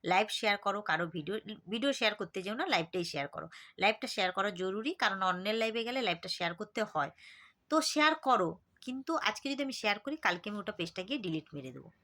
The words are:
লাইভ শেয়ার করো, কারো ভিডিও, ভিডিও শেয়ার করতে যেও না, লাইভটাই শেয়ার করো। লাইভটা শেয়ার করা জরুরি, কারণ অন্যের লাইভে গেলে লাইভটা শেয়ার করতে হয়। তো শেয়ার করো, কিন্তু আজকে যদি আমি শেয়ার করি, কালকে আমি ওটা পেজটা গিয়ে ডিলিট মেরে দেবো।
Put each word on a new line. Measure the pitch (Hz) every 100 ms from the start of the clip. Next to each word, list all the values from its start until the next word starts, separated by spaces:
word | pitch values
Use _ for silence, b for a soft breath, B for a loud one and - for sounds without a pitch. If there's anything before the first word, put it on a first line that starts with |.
লাইভ | 180 180 214
শেয়ার | - 214 202
করো, | 202 196
কারো | 208 160 170
ভিডিও, | 170 151 214 - 214 -
ভিডিও | 220 277
শেয়ার | 269 220
করতে | 208 185 -
যেও | 185
না, | 226 370
লাইভটাই | 202 165 185
শেয়ার | 170 151 143
করো। | - 165 B B -
লাইভটা | 190 220 247
শেয়ার | - 185
করা | 180 202
জরুরি, | 180 185 196 240
কারণ | 370 226 196
অন্যের | 185 180 196
লাইভে | 220 226 226
গেলে | 226 254
লাইভটা | 220 170 185
শেয়ার | - 170
করতে | 170 208 -
হয়। | 208 160 143 - B B B B _
তো | 311
শেয়ার | - 302 302
করো, | 320 269 240 175 175 _ _
কিন্তু | - 262 269 320
আজকে | - 220 269
যদি | 277
আমি | 277
শেয়ার | 247 214 208
করি, | - 311
কালকে | 196 175 208
আমি | 208
ওটা | 202
পেজটা | - 165 -
গিয়ে | 185 277
ডিলিট | 190 160 151
মেরে | 147 131
দেবো। | 131 - _